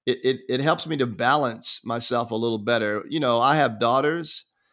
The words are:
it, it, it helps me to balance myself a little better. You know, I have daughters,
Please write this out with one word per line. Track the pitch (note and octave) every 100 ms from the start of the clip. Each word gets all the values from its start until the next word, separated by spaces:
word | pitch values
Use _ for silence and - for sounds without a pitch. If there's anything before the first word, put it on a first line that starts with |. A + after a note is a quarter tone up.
| -
it, | B2
it, | B2+ C3 -
it | B2+
helps | D3 E3+ D#3+
me | D3+
to | B2
balance | G#2 A#2+ D3+ C3 A2+ - -
myself | A#2 A#2 - B2 A#2
a | A2+
little | A#2 A2+
better. | G#2 A#2 G#2+ G#2 -
You | D#3
know, | C3+ A#2
I | B2+ D3+
have | C3+ G#2+
daughters, | A#2 C3 D3 E3 D#3 - - _ _